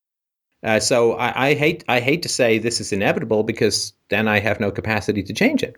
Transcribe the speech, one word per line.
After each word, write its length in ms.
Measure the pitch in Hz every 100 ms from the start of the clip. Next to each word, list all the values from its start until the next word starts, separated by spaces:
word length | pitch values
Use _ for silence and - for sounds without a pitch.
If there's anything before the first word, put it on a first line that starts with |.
| _ _ _ _ _ _
Uh, 160 | 110 110
so 340 | - 123 117
I, 340 | - 123 - 135
I 40 |
hate, 300 | 131 151 165 -
I 120 | 123
hate 220 | 120 165
to 60 | -
say 300 | - 120 110
this 220 | 113 113
is 120 | 104
inevitable 500 | 98 107 - 110 107
because 500 | 110 - 107 - - - _
then 180 | 101 110
I 120 | 107
have 200 | 104 104
no 100 | 104
capacity 520 | 98 104 110 107 101
to 100 | 95
change 300 | 113 240 302
it, 120 | -